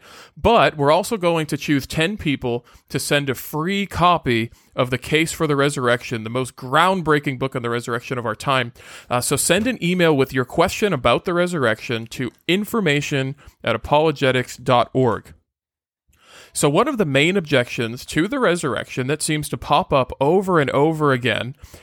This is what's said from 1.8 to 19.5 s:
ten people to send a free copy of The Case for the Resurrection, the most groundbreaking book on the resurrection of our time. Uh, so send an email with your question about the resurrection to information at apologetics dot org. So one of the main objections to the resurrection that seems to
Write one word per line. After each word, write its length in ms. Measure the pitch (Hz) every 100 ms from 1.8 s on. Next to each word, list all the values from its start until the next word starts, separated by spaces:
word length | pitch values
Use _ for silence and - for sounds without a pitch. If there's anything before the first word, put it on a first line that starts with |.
| 123
ten 300 | - 160 208
people 480 | 156 131 127 120 - - _
to 100 | 143
send 300 | - 147 139
a 60 | 127
free 500 | - 151 165 202 196
copy 680 | - 175 170 143 117 113 - _ -
of 140 | 123
The 80 | 127
Case 360 | - 156 160
for 140 | - 160
the 100 | 143
Resurrection, 680 | 143 143 123 120 - 120 110
the 60 |
most 260 | 123 127 -
groundbreaking 840 | 127 143 180 190 156 147 147 127
book 160 | 131 131
on 60 |
the 80 | 120
resurrection 480 | 120 123 120 - 127
of 80 | 113
our 100 | 104
time. 280 | - 135 120 - - - -
Uh, 100 | 123
so 140 | 123 139
send 320 | - 175 240
an 160 | 233 170
email 320 | 180 170 143
with 160 | 131
your 120 | 131 123
question 480 | - 180 - 208
about 320 | 151 120 135 -
the 100 | 175
resurrection 720 | 180 175 120 110 - 117 117
to 240 | - 127 _ -
information 880 | 180 208 233 180 143 143 139 135 139 - _ 120
at 100 | 110
apologetics 840 | - 147 160 139 131 127 123 -
dot 320 | 127 123 -
org. 420 | 131 127 98 - - _ _ _ _ _ _ _ _ _ - -
So 180 | - 151
one 160 | 151 247
of 100 | 254
the 80 | 170
main 320 | 135 156 196
objections 720 | 156 139 120 - 117 117 -
to 220 | - 196
the 100 | 269
resurrection 720 | 220 175 160 110 110 - 127
that 120 | 156
seems 280 | - 151
to 80 | 143